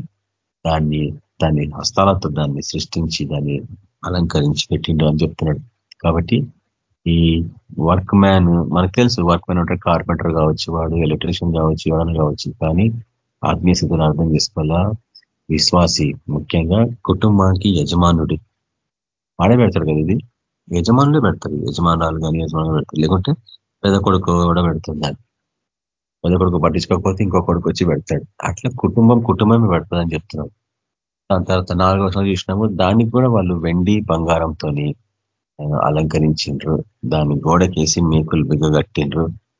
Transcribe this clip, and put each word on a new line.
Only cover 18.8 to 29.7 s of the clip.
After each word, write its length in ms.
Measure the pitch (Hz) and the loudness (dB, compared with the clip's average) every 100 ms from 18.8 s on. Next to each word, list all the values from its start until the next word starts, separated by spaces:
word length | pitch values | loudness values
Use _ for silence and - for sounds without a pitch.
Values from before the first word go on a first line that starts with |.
| _ _ _ _ _ - | _ _ _ _ _ 0
వాడే 160 | 92 123 | 2 4
పెడతాడు 300 | 110 90 78 | 4 2 0
కదా. 80 | |
ఇది 240 | 76 78 120 - _ _ _ - 87 | 0 0 -2 -4 _ _ _ -6 -2
యజమానులే 420 | 85 123 143 151 | 2 4 4 4
పెడతారు, 360 | 107 80 - 76 | 2 -2 -6 -6
యజమానురాలు 640 | 73 78 85 82 82 80 | -6 -2 0 2 0 -2
కానీ 240 | 80 80 | -2 -2
యజమానులు 300 | 78 80 80 | -4 -4 -2
పెడతారు, 280 | 78 67 76 | -2 -2 -2
లేకుంటే 320 | 78 92 98 160 _ - _ _ | 0 0 0 -4 _ -20 _ _
పెద్ద 140 | 101 98 | 0 2
కొడుకు 460 | 101 92 92 87 | 2 2 2 2
కూడా 180 | 87 85 | 2 2
పెడుతుంది 380 | 87 78 80 76 | 0 -2 -6 -6
దాన్ని. 240 | 73 - _ _ _ _ _ _ _ _ _ _ | -6 -8 _ _ _ _ _ _ _ _ _ _
పెద్ద 140 | 87 87 | 0 2
కొడుకు 200 | 92 85 | 2 2
పట్టించుకోకపోతే 680 | 80 78 - 87 95 95 | 0 0 -2 -2 0 -2
ఇంకో 180 | 101 92 | 0 0
కొడుకు 280 | 90 85 85 | 0 -2 -2
వచ్చి 160 | 82 87 | 0 0
పెడతాడు. 400 | 73 - 76 71 - | 0 -2 -6 -6 -10
అట్లా 280 | - 87 127 127 | -8 -4 -6 -2
కుటుంబం 420 | 92 110 117 120 | 0 4 4 4
కుటుంబమే 460 | 117 - 107 117 | 2 2 4 4
పెడతాదని 460 | 110 | 4